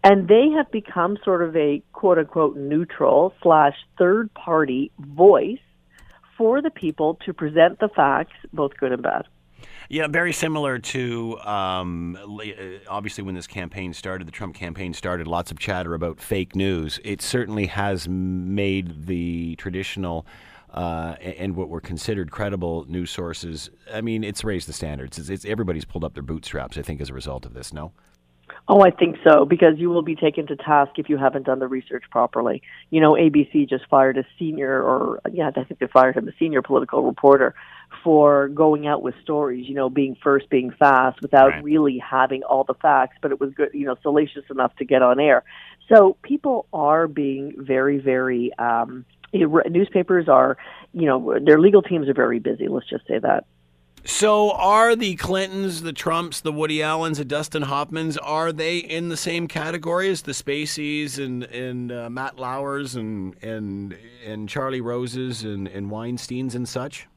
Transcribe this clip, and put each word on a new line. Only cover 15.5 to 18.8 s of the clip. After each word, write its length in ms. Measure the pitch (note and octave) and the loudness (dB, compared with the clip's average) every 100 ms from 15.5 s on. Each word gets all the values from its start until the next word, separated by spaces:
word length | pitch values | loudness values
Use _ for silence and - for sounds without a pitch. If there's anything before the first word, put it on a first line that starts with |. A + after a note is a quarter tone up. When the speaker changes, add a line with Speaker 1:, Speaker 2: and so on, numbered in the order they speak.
| D#2+ | -10
Speaker 2:
chatter 340 | - F#2 E2+ | -8 -6 -6
about 260 | E2 E2+ D#2+ | -6 -6 -8
fake 360 | - G2+ F#2 F#2+ | -6 -6 -4 -4
news. 440 | G2 F2+ D#2 - | -2 -2 -6 -10
It 180 | G#2 G2+ | -10 -10
certainly 460 | - B2+ G#2 G#2+ F#2+ | -4 -4 -4 -4 -4
has 380 | G2 G2+ F#2+ D#2+ | -4 -4 -4 -4
m-, 480 | F#2 F#2 F#2 F2+ | -4 -4 -4 -4
made 540 | G2+ G2 F#2+ | -4 -2 -4